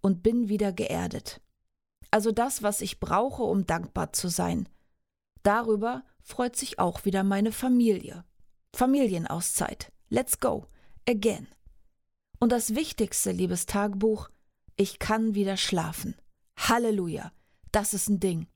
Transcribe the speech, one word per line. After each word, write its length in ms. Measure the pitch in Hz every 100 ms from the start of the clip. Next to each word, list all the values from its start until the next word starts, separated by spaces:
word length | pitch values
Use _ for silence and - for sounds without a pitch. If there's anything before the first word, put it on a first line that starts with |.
und 220 | 196 180
bin 240 | 214 240 220
wieder 220 | 208 208
geerdet. 680 | 180 - 170 180 - - - _ _ _ _ _ _ -
Also 200 | 214 214
das, 320 | 214 247 -
was 180 | 208 208
ich 180 | - -
brauche, 440 | 180 185 254 262
um 220 | 226 196 175
dankbar 480 | 170 170 - 160
zu 160 | - 175
sein. 380 | 170 175 170 - - _ _ _ _ _ _
Darüber 600 | 202 214 226 214 226 254 - _
freut 340 | - - 247 240
sich 240 | 269 -
auch 260 | 180 - 196
wieder 180 | 190
meine 280 | 196 196 220
Familie. 720 | 214 254 247 233 185 - 170 - _ - _ _
Familienauszeit. 1200 | - 254 277 240 175 165 170 - - - - - _ _
Let's 300 | - 254 -
go. 260 | - - - - - - -
Again. 400 | 220 220 - - - - - _ _ _ _ _ -
Und 120 | 240
das 240 | 240 226 226
Wichtigste, 560 | 311 - 208 - 196
liebes 340 | 180 180 180 -
Tagebuch, 640 | 202 208 196 220 214 - _ _ _ - -
ich 240 | 196 -
kann 360 | - 220 226 202
wieder 220 | 196 190
schlafen. 580 | - 180 160 165 - - - _ _ -
Halleluja. 760 | - 233 233 208 175 156 170 _ _ _ -
Das 220 | 214 202
ist 160 | 196 -
ein 100 | 196
Ding. 280 | 185 165 165